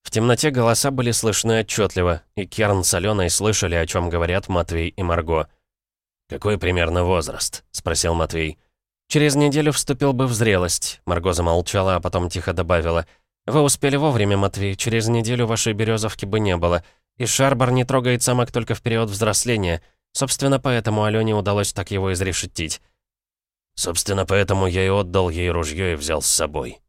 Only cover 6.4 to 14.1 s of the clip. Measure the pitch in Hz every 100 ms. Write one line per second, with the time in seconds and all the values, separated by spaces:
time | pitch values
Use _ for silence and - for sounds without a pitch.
6.4 | 104 101 90 90 82 87 87 90 73 -
7.4 | - - _ - - 80 85 82 80 82
8.4 | 80 - _ _ _ _ _ 156 147 143
9.4 | 147 143 151 135 - 135 143 127 131 110
10.4 | 113 95 87 - - - - 87 90 87
11.4 | 85 85 90 104 95 90 87 92 87 92
12.4 | 90 87 85 87 82 85 82 _ _ _
13.4 | - 139 143 - 139 139 156